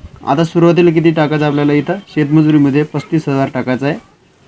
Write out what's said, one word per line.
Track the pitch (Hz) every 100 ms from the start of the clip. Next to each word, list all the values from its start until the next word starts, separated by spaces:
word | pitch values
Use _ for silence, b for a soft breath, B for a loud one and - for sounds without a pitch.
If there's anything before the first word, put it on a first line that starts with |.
| - - -
आता | 139
सुरुवातीला | 165 175 170 175 175
किती | 160 160
टाकायचं | 160 147 151 151
आपल्याला? | 143 147
इथं | 147 147 190 -
शेतमजुरीमध्ये | - 147 156 151 151 143 135
पस्तीस | 151 147 - 160 151
हजार | 139 135
टाकायचं | 127 120 127 135
आहे, | 196 - _ _ _